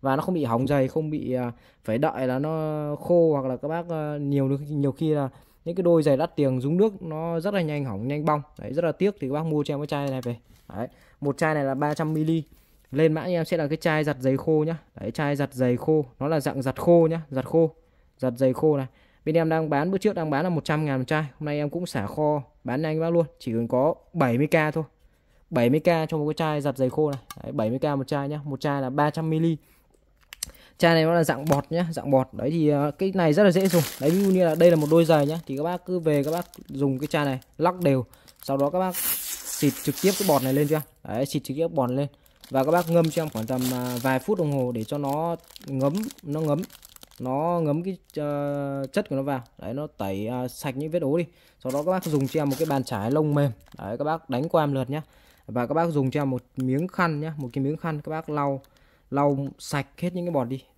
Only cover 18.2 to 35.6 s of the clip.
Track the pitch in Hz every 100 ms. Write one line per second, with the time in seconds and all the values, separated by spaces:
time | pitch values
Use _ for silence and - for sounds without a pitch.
18.2 | 131 120 131 127 156 147 131 _ _ _
19.2 | - 160 160 160 156 143 160 190 214 185
20.2 | 160 139 180 165 - 156 151 135 127 156
21.2 | 151 - 151 147 147 170 175 135 101 -
22.2 | 151 147 - _ - 127 156 156 165 170
23.2 | 156 _ - 113 117 123 143 - _ 170
24.2 | 131 117 151 165 151 160 151 _ _ _
25.2 | _ _ _ 147 120 147 175 165 156 160
26.2 | 147 151 160 151 143 131 131 139 151 139
27.2 | - - - 139 110 131 151 139 131 147
28.2 | 139 147 143 135 151 143 131 139 147 156
29.2 | 160 160 165 160 _ _ _ _ _ _
30.2 | _ - - - - _ 170 165 160 170
31.2 | 156 123 151 143 135 165 175 160 143 131
32.2 | 131 - 117 165 151 143 147 - 190 190
33.2 | 165 147 208 175 190 175 139 - 139 180
34.2 | 202 185 175 156 175 165 147 165 165 160
35.2 | 143 160 - 135